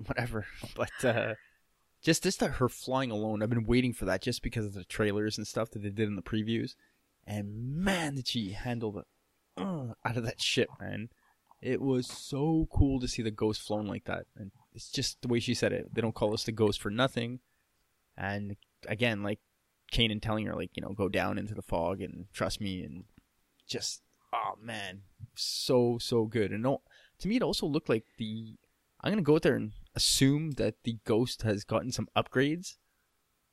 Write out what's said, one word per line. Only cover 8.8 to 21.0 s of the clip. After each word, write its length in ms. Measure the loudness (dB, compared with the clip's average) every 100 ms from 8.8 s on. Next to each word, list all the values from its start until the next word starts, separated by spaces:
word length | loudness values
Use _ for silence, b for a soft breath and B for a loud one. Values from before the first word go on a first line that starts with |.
| -2
the, 120 | -6 -10 _ _ _ _ -8
uh, 320 | -4 -4 -6 -6
out 120 | -4 -2
of 60 |
that 160 | -2 -2
ship, 280 | 0 2 2 0
man. 280 | -8 -6 -8 _ _ _ _ _
It 200 | -2 0
was 240 | 2 2 0
so 640 | -6 -6 -2 2 2 4
cool 280 | 6 6 4
to 80 | 0
see 140 | -2
the 100 | -2
Ghost 280 | 0 0 0
flown 260 | -2 -2 -2
like 180 | -4
that. 220 | -4 -6 -8 -12
And 160 | -14 -14 _
it's 160 | -18 -8
just 300 | -4 -4 -2
the 60 | 0
way 120 | 2
she 140 | 2
said 180 | 2 2
it. 200 | 0 -2
They 80 | -2
don't 140 | -2
call 180 | 2 0
us 120 | 0
the 80 | -2
Ghost 280 | 2 2 2
for 100 | -2
nothing. 500 | 0 0 0 -6 -6 _ _ _ _ _ _ _ -8
And 400 | -4 -4 -6 -10 _ _ -8
again, 380 | 0 0 0
like, 160 | -2 -6 _ _ _ _ -4
Kanan 300 | 2 2 2
telling 240 | 0 -2 -2
her, 80 |
like, 160 | -4 -6
you 80 | -8
know, 80 | -6
"Go 180 | -2